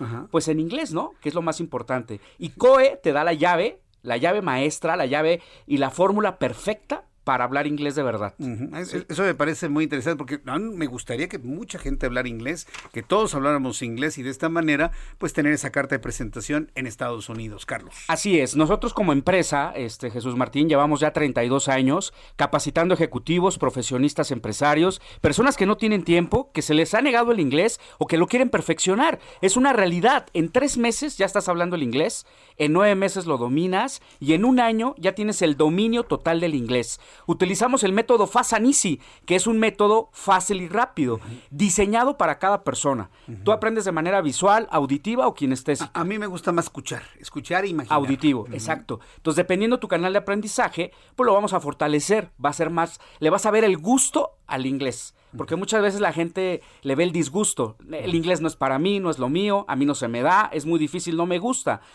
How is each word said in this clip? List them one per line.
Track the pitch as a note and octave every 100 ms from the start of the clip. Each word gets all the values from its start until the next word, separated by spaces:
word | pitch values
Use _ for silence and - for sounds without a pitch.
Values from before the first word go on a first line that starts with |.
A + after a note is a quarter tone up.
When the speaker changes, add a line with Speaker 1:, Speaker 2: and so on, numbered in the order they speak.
Speaker 1:
Ajá. | A#2 A#2 -
Speaker 2:
pues | E3 D#3
en | D#3
inglés, | E3 C4 D4
¿no? | D#3+ D4+ -
Que | D3
es |
lo | E3+
más | E3 D#3
importante. | E3 B2 A#2+ B2+ A#2+ G#2 - _
Y | E3+
coe | - B3 C4+ C4+ -
te | E3
da | C#3+
la | E3
llave, | D3+ E3+ E3+ A3 F#4+ _ _
la | B2 A#2+
llave | D#3+ G#3
maestra, | F3+ B2+ D3 - D#3+ F3
la | C3+
llave | C#3+ D#3+ E3+ - -
y | - C#3
la | C3+
fórmula | E3 F#3+ G#3 G#3 F3+
perfecta | B2+ A#2 G3 G#3+ _ D4 - _
para | - B2+
hablar | B2 C#3 D3
inglés | D3 C#3+
de | C#3
verdad. | C3 G#2+ G2+ -
Speaker 1:
Ujú. | C#3 A2 B2+ D#3+
Es-, | F3+
Speaker 2:
Sí. | F3+ -
Speaker 1:
eso | D#3+
me | F#3+ C#3+
parece | D3 D#3 E3
muy | D3
interesante | D#3 C#3+ C#3 D#3
porque | C#3 D3
a | B2+ C#3+
mí | A3
me | F#3+ D3
gustaría | A#2+ - A#2+ F3
que | F#3
mucha | A#2+ D#3 A3+ -
gente | C3+ C3+ C3
hablara | B2 B2
inglés, | A2+ A#2+ F3 - - -
que | A#2
todos | - G3+ G#3+ D3
habláramos | C#3 C#3+ C3 A2+
inglés | A#2+ A#2 D3+ D3
y |
de | B2+
esta | C3 E3
manera, | E3 D#3+ C#3+ E3 - - -
pues, | E3
tener | - D3
esa | D3 C3+
carta | C#3+ C3+
de | C3
presentación | B2 - A2+ A#2+ G#2+ D3 D3+
en | C3+ B2+
Estados | - B2 A2+ G#2
Unidos, | A2+ A2 G2+
Carlos. | - A#2 - - -
Speaker 2:
Así | D#3+ G#3 E3+
es. | B2+ C#3+
Nosotros | D#3 G#3 A#3+
como | - F#3
empresa, | C#3 F3+ F#3 D#3 C#3+ D#3 C#3
este, | A#2 - B2+
Jesús | A#2+ B2
Martín, | B2 A#2+ C#3 D#3+
llevamos | C#3+ D3 D3
ya | D3+
treinta | D#3 D3 A#2+
y | A#2+
dos | C3+ C3+
años | C3 C3 D3+ - - -
capacitando | - C#3+ D3 D3 D3+ F3
ejecutivos, | E3 E3 A#2+ - F3 F#3 -
profesionistas, | C3+ B2+ A#2 B2+ C#3+ D3+ D3
empresarios, | B2 A2 G#2+ D3 D3+ F3+ F#3 - -
personas | - - C4 -
que |
no | G3 G#3
tienen | A3 G#3
tiempo, | E3 E3+ F3 A3 C4+
que | D#3+
se | D3
les | D3+ D#3+
ha | G#3+
negado | C#4 A#3 A#3+
el | A#3
inglés | C#3+ D3 G#3+ - - -
o | D3+
que | E3
lo | E3
quieren | B3 B3
perfeccionar. | G3 - D#3+ F#3 G3 D#4+ - - -
Es | F#3+ B3+
una | C4+
realidad. | A#3+ F#3 F3 A3 C#4 -
En | F3+ E3
tres | B3 C#4 B3+
meses | A#3 A3+ D4 -
ya | G3
estás | G3+ F#3
hablando | E3+ F3 F3
el |
inglés, | B2+ B2 F3+ - - _ - -
en | D3+
nueve | E3+ G#3 F#3+
meses | G3 F#3+ E3+
lo | C3+
dominas | A#2+ C#3 F#3 F#3 C4 - - _
y | C#3
en | D#3+
un | A#3 B3+
año | A#3 A3+ A#3+ -
ya | F3+
tienes | F#3+ G#3+ G#3
el | E3 C#3+
dominio | D#3 E3+ A3+ A#3
total | A#3 C#3+ E3 E3
del | F3 C#3+
inglés. | A#2 B2 A2+ - - - -
Utilizamos | E3 F3+ G3 A#3+ C4
el | G#3
método | G3 A3+ A#3+ G3
Fast | A#3+ A#3
and | A3+ A#3+
Easy, | C#4+ F#3+ C3+ - - -
que | F#3
es | A3+
un | A3
método | A3 G#3+ G#3 A3 -
fácil | - - F#3 - G3
y | F3
rápido, | G3+ C4 - B2+ A2+
Speaker 1:
Ujú. | G#2+ A#2+ -
Speaker 2:
diseñado | C#3+ G3+ G#3 G3 A3+ B3+ C#4
para | E3 C#3+
cada | F#3+ G3+
persona. | E3+ B2+ D3 B2 F#2 _ -
Speaker 1:
Ujú. | A2
Speaker 2:
Tú | G#2
aprendes | A3 G#3+ A3+
de | F#3+
manera | E3 E3+ G3
visual, | D#3 B2+ F#3+ G#3+ -
auditiva | D#3+ C#3 C#3 G#3 A#3+ -
o |
kinestésica. | - C3+ C3 - C#3 D3+
Speaker 1:
A, | E3+
a |
mí | E3+ G#3+
me | G#3
gusta | F3+ -
más | E3+ -
escuchar, | - - B2 - -
escuchar | - C#3+ - F3
e | G3
imaginar. | D#3+ A#2 D3+
Speaker 2:
Auditivo, | C3+ C3+ D3+ B2+
Speaker 1:
Ujú. | G#2
Speaker 2:
exacto. | A#2 A2 D#3 - A2+ - -
Entonces, | - D#3
dependiendo | F3 F#3 A3+ B3
tu | G#3
canal | E3+ F#3
de | G3
aprendizaje, | G3 G3+ G#3 - G#3 - F3+ - _
pues | - B3
lo |
vamos | G3 G#3
a | F#3
fortalecer, | C#3+ C#3 D3+ D3 C#3+ G#3+ F3+ -
va | C3+
a |
ser | C#3+ D#3
más, | E3+ E3 - - -
le | D#3
vas | F#3+
a | G#3+
ver | G#3+
el | A3 F3
gusto | E3+ C4 - D4+ - - -
al | C3+ C3
inglés, | C3+ C3+ A#2+ - _ _ B2
porque | C#3+
Speaker 1:
Ujú. | E3
Speaker 2:
muchas | G3+ A3
veces | G3+ G3+
la | G3
gente | D#3 E3+ F#3+ F#3 F3 - _
le | C3+
ve | C3+
el | F3
disgusto, | E3+ C3+ E3+ G#3 - A2+ - -
el | D#3+ F#3
inglés | E3+ E3 E3+
no | D#3+
es | -
para | C3+ C3+
mí, | F3+ G3+
no | F3+
es | C#3+
lo | B2+
mío, | E3 G#3 G3+ -
a | C3
mí | C#3+
no |
se | C#3 A#2+
me | A#2+
da, | C#3 F3+ D#3+
es | D#3+ D3
muy | E3
difícil, | D3+ F3+ F3 E3
no |
me | F3 F3
gusta. | A3 C4 - A2 -